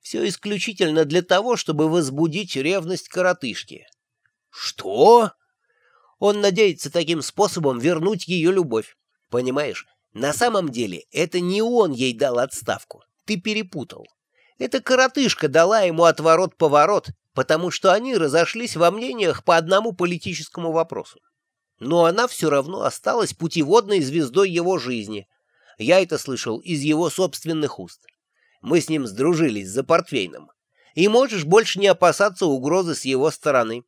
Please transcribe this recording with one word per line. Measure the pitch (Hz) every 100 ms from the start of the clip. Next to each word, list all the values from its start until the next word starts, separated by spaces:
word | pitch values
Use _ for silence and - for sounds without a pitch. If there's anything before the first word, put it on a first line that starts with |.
"Все | - - -
исключительно | 180 208 208 208 196 175 156 151
для | 165
того, | 175 185 226 233
чтобы | - 151 160
возбудить | 170 139 135 165 156 202 135
ревность | 139 190 165 185 -
коротышки". | 180 180 180 131 95 - 73 _ _ _ _ _ _ _
"Что?" | - - - 190 202 208 240 220 - _ _ _ _ _ _ _ _
Он | 196 208
надеется | 202 185 208 156 147
таким | 175 156 165
способом | 135 - 208 185 147 123
вернуть | 135 170 175 208 -
ее | 180 160
любовь. | 190 165 113 - _ _ _ _
Понимаешь, | 120 127 131 147 - - _ _
на | 101 135
самом | 151 240 214 165
деле | 117 110 85 -
это | 131 170 180
не | 180 196
он | 226 247 190
ей | 127 131
дал | 113 139 120
отставку. | 127 - - 104 - - _ _ -
Ты | 208
перепутал. | 214 214 190 160 117 - - _ _ _ _ _
Эта | 254 262
коротышка | - 254 262 285 247 - 151
дала | 151 170 220
ему | 190 165
отворот-поворот, | 170 156 156 165 180 _ 160 147 156 202 - - _
потому | - 131 156 175
что | - 190
они | 190 254 233
разошлись | 156 151 170 220 240 156
во | 170
мнениях | 202 254 247 185 -
по | - 165
одному | 165 190 226
политическому | 180 180 175 202 160 151 - 165
вопросу. | 160 165 104 - _ _ _ _ _ _ _
Но | 120 170 165
она | 190 247
все | - 160
равно | 143 127 -
осталась | - - - 233 196
путеводной | - 165 170 143 214 208 202
звездой | 135 160 139 147 196
его | 170 170 185
жизни. | 123 120 107 104 98 _ _ _ _ _
Я | 110 185
это | 180 151
слышал | - 127 - 113
из | 175 156
его | 143 151 170
собственных | - 185 - 160 160 147 -
уст. | 87 - _ _ _ _ _ _
Мы | 107 165
с | -
ним | 156 123
сдружились | 98 147 165 160 104 95
за | 107
портвейном. | 127 165 180 135 92 64 76 _ _ _ _
И | - 196
можешь | 226 269 208 151
больше | 202 226 185
не | 196
опасаться | 180 180 147 202 185 175
угрозы | 135 131 180 175 143
с | 131
его | 131 151
стороны. | - 151 131 113 120